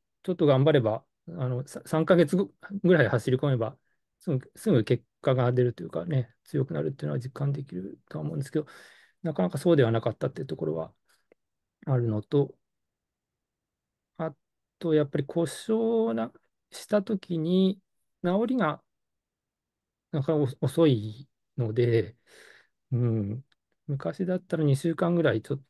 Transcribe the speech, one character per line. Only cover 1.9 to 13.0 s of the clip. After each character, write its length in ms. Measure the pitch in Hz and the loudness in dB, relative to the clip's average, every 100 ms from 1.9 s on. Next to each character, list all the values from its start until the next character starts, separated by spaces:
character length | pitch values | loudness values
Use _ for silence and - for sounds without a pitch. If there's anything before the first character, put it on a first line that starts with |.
| 156 160 | 0 4
ヶ 120 | 175 | 4
月 180 | 151 185 | 4 2
ぐ-、 180 | - _ - 202 | -2 _ -14 -2
ぐ 100 | 180 | 4
ら 100 | 165 | 4
い 40 | 107 | 4
走 240 | 120 135 | 2 0
り 60 | 127 | 0
込 140 | 143 | 0
め 60 | 123 | 0
ば、 200 | 110 - _ _ _ _ | -2 -8 _ _ _ _
す 100 | 185 | -6
ぐ、 220 | 131 - - | -4 -6 -6
す 120 | 220 | 2
ぐ 120 | 131 | 2
結 220 | - 117 _ _ | 2 -2 _ _
果 140 | - 131 | 0 2
が 180 | 123 | 2
出 100 | 123 | 2
る 100 | 123 | 0
と 100 | - | -2
い 20 | - | -8
う 40 | |
か 160 | 165 175 | -6 -4
ね、 300 | 139 117 _ | -4 -4 _
強 220 | _ 143 135 | _ -6 -4
く 80 | |
な 80 | 156 | -4
る 80 | 156 | -6
っ 20 | |
て 120 | 139 | -6
い 20 | 147 | -6
う 20 | |
の 60 | |
は 60 | 139 | -6
実 120 | 127 | -8
感 220 | - 143 | -6 -4
で 100 | 76 | -6
き 100 | - 90 | -8 -12
る 240 | 95 - - | -12 -14 -14
と 80 | 151 | -10
は 80 | 151 | -8
思 80 | |
う 20 | 156 | -8
ん 40 | |
で 60 | 135 | -6
す 60 | |
け 80 | 151 | -6
ど、 60 | 151 - - - _ _ | -6 -12 -20 -20 _ _
な 100 | 165 | -6
か 100 | 151 | -2
な 60 | 180 | -2
か 80 | 139 | 0
そ 140 | 180 | 2
う 40 | 151 | 4
で 60 | |
は 80 | 113 | 4
な 100 | 113 | 2
か 80 | 117 | -2
っ 60 | - | -4
た 120 | 127 | -6
っ 40 | |
て 100 | - | -6
い 20 | |
う 40 | 139 | -10
と 100 | - | -6
こ 80 | 78 | -6
ろ 100 | 80 | -6
は 160 | 78 _ _ _ _ _ _ _ _ _ - | -8 _ _ _ _ _ _ _ _ _ -2
あ 100 | 123 | -2
る 120 | 117 | 0
の 140 | 107 | -4
と、 320 | - 147 139 - _ _ _ _ | 0 0 0 -4 _ _ _ _